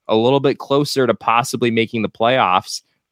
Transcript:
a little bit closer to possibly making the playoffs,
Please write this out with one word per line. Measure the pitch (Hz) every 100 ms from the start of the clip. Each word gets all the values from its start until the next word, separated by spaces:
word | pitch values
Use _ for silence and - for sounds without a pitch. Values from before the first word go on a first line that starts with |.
| -
a | 110
little | 117 139
bit | 135 120
closer | - 139 143 - 123
to |
possibly | 107 - 113 120 117 120
making | 113 113 117
the | 101
playoffs, | - 113 131 101 92 - - - _ _